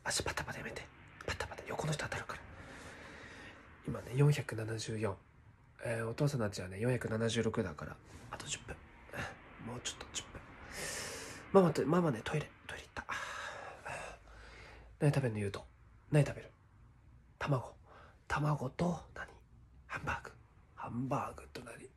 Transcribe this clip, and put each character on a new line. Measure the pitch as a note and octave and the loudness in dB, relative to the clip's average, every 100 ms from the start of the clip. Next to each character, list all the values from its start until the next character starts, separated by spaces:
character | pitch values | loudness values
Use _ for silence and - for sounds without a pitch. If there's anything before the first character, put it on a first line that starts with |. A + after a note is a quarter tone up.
足 | - - | 0 0
パ | - | 0
タ | - | -2
パ | - | -4
タ | - | -6
や | |
め | - | -6
て。 | - - - - - - | -8 -12 -18 -20 -8 -4
パ | |
タ | - | -2
パ | - - | -4 -6
タ。 | - | -4
横 | - | 0
の | D3+ | 0
人 | D3+ | 0
当 | - | 0
た | - | -2
る | |
か | - | -4
ら。 | - - - - - - - - - - - - - - - - | -8 -10 -14 -14 -14 -14 -14 -14 -14 -14 -14 -16 -16 -20 -10 -6
今 | - | -6
ね、 | - | -2
四 | B2+ D3 | 6 8
百 | C#3+ - | 8 0
七 | A2 A2 A2+ | -4 -2 -4
十 | A2+ A2 | -4 0
四。 | G#2 G2 - - - - - - | 0 -2 -12 -20 -20 -20 -20 -8
え | - A2+ | -4 -2
ー、 | A2+ | -2
お | |
父 | A#2+ D3 | 2 2
さ | C3 | 4
ん | |
た | G#2 | 0
ち | - | -2
は | F2+ | -6
ね、 | F#2 | 0
四 | A#2+ | 2
百 | B2 - | 2 2
七 | A2 A2+ | 2 4
十 | A2+ | 4
六 | A2 A2+ | 4 2
だ | F#2 | 0
か | - | -2
ら、 | D#2 - - - - | -8 -10 -14 -16 -12
あ | - | -10
と | - | -6
十 | - | -8
分。 | - - - - - - - - - - G#2+ | -8 -12 -12 -20 -10 -8 -8 -10 -16 -12 -8
も | |
う | B2 | -6
ち | - | -8
ょ | - | -8
っ | |
と | - | -8
十 | - | -8
分。 | - - - - - - - - - - - - - | -8 -14 -14 -16 -12 -6 -4 -4 -6 -8 -10 -12 6
マ | G3 | 8
マ | F3 | 10
と、 | D3 | 6
マ | C3 F3 | 6 6
マ | E3 | 6
ね、 | A2+ | 2
ト | - D3+ | 0 -2
イ | |
レ、 | - - - | -2 -12 -12
ト | - | -12
イ | |
レ | |
行 | - | -8
っ | |
た。 | - - - - - - - - - - - - - - - - - - - - - | -8 -6 -6 -4 -6 -8 -8 -10 -10 -8 -8 -8 -12 -16 -18 -16 -16 -16 -18 -20 4
何 | D3 | 6
食 | C#3+ | 8
べ | B2+ | 4
ん | |
の、 | G#2+ | 2
ゆ | G2+ | 0
う | |
と。 | - - - - - - | -2 -10 -20 -20 -20 4
何 | D3+ | 6
食 | C#3 - | 6 2
べ | |
る？ | - - - - - - - - - - | -10 -18 -20 -20 -20 -20 -20 -20 -20 -6
卵。 | - C3 - - - - - - - | 2 2 0 -12 -20 -20 -20 -20 -2
卵 | D3+ D3+ C#3+ D#3 | 2 4 4 0
と | - F3 D#3+ - | 2 2 2 -6
何？ | - - - - - - - - | -10 -10 -12 -20 -20 -20 -20 -8
ハ | - | -4
ン | |
バ | - - | -2 -2
ー | |
グ。 | - - - - - - | -4 -16 -20 -20 -20 -10
ハ | - | -4
ン | A#2 C3 | -2 0
バ | C#3 - - | 0 -2 -8
ー | |
グ | - | -12
と | - | -12
何？ | B2 - - | -12 -14 -16